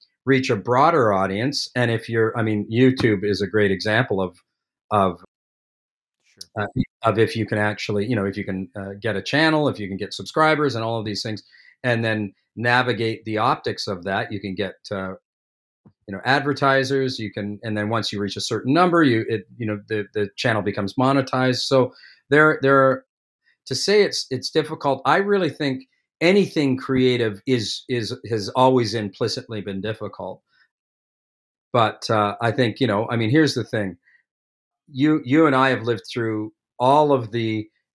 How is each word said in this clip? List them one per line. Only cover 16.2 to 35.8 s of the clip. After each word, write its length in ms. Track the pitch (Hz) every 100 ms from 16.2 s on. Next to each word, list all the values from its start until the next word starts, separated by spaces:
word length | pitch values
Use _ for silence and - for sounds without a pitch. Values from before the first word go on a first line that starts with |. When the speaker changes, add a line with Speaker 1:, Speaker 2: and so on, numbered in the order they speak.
Speaker 1:
advertisers, 960 | 120 143 139 139 139 135 131 139 131 131
you 140 | 107
can, 280 | 110 101 104
and 120 | 117 107
then 140 | 104
once 220 | 104 -
you 80 | 104
reach 180 | 101 101
a 40 |
certain 320 | - 110 123
number, 280 | 156 185 170
you, 240 | 147 113 107
it, 200 | 110 - -
you 80 | 110
know, 140 | 104 101
the, 180 | 107 101
the 160 | 107 101 -
channel 260 | 123 110
becomes 320 | 98 101 98
monetized. 680 | - 131 139 131 131 131 123
So 320 | - 135 127 - - _ -
there, 300 | 143 156 151
there 160 | 135 139
are, 280 | 135 131 - _ _ _ _ _ -
to 80 |
say 300 | 131 - 208
it's, 240 | 196 - -
it's 220 | 127 -
difficult, 500 | 160 151 156 143 131 135
I 120 | 165
really 320 | 202 202 170
think 340 | - 147 131 - _ _ -
anything 580 | 165 202 185 - 139 127
creative 640 | - 131 127 123 113 101 -
is, 360 | 127 101 - -
is, 260 | 123 101 - 104
has 200 | 110 98
always 440 | - 127 131 110
implicitly 680 | 113 104 - 117 - - 110
been 200 | 98 98
difficult. 600 | 104 107 104 - 92 92 _ _ _ _ _ _ _ _ _ _ _ _ _
But, 360 | 123 107 - -
uh, 260 | 110 104 101
I 100 | 117
think, 280 | 110 120 104
you 80 | 123
know, 200 | 101 113
I 60 | 120
mean, 160 | 110
here's 240 | 143 147 -
the 80 |
thing. 340 | 107 113 98 85 _ _ _ _ _ _ _ _ _
You, 280 | 135 147 156
you 220 | 123 147 160
and 80 | 131
I 140 | 131
have 140 | 120